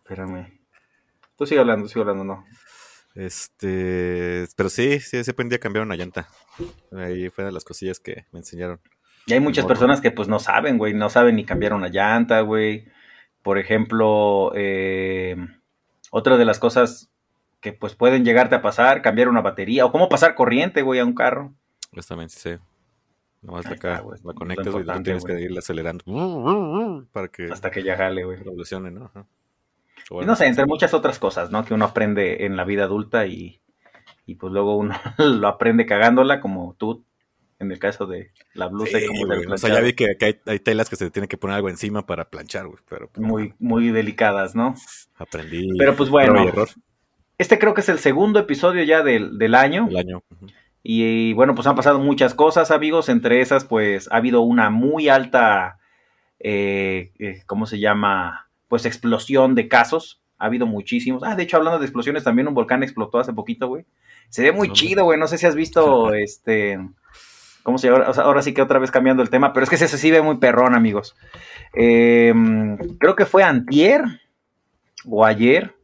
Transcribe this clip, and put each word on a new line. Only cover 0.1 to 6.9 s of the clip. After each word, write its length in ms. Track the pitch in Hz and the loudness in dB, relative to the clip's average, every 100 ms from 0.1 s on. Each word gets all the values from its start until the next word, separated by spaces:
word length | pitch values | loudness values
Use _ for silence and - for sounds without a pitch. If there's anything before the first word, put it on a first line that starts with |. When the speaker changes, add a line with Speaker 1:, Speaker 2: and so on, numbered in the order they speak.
| 95 95 90 87 _ _ _ _ _ _ _ _ _ | -14 -12 -14 -18 _ _ _ _ _ _ _ _ _
Speaker 1:
Tú 100 | 143 | -2
sigue 140 | 147 | 0
hablando, 260 | 120 107 101 | 2 0 -4
sigue 120 | 113 | -6
hablando, 240 | 104 98 | -4 -6
no. 200 | 95 95 _ _ _ - - _ _ | -8 -14 _ _ _ -20 -20 _ _
Speaker 2:
Este, 1300 | - 92 - - _ 98 92 92 90 90 90 87 87 90 - | -16 -14 -12 -16 _ -6 -4 -4 -4 -4 -4 -6 -6 -8 -4
pero 120 | 95 | -4
sí, 320 | - 127 143 | -2 -2 -2
sí, 180 | - 127 | -4 -8
ese 140 | 120 | -6
día 260 | - 120 120 | -8 -6 -6
cambiaron 300 | 110 104 110 | -4 -6 -6
una 80 | 87 | -8
llanta. 320 | 90 92 82 _ _ - - _ _ | -10 -12 -14 _ _ -16 -16 _ _